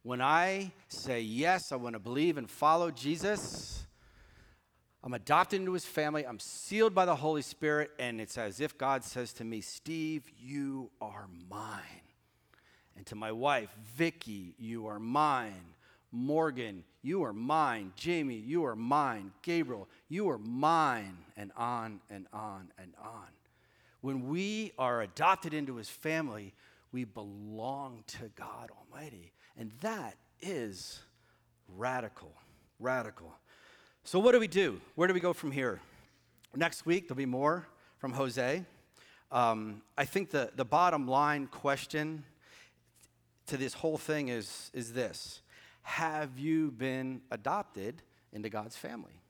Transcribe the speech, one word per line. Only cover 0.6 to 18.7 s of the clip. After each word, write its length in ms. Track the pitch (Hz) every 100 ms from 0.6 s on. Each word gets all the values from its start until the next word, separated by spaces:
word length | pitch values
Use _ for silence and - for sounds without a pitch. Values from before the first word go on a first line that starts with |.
| 196 - -
say, 320 | - 135 120
"Yes, 500 | 110 117 160 185 -
I 60 | 131
wanna 220 | 120 113
believe 380 | 101 131 170 147
and 120 | 110
follow 420 | - 147 165 170
Jesus," 920 | 123 135 160 190 208 - - - - - _ - - - - - _ _ _ _ _
I'm 120 | 123
adopted 480 | 123 98 151 190 202
into 120 | 185
his 120 | 185 -
family, 400 | - 151 151 127
I'm 140 | 107
sealed 560 | - - - 208 220 190
by 100 | 180
the 100 | 147
Holy 260 | 156 151
Spirit, 500 | 131 - 151 151 147 -
and 200 | 123 113
it's 180 | 107 -
as 220 | 110 98
if 180 | 143 -
God 260 | 135 135
says 280 | - 127 120
to 120 | - 113
me, 160 | 110
"Steve, 680 | - - - 160 156 156 - 110
you 540 | 123 143 139 135 120 _
are 280 | 107 101 98 87 90
mine." 520 | 101 107 101 - - - _ _ _ _ _ _ _ _ -
And 100 | 101
to 80 | 107
my 160 | 110
wife, 380 | 113 139 135 107 107 110 123
"Vicki, 600 | 165 - 113 101 90 -
you 280 | 113 117 110
are 120 | 104
mine. 760 | 113 139 151 135 110 95 85 - - _ _
Morgan, 720 | 120 131 156 160 127 110 95 80 _
you 220 | 131 190
are 100 | 135
mine. 600 | 104 123 160 143 113 95 92
Jamie, 400 | 160 170 143 113
you 300 | 110 170
are 100 | 143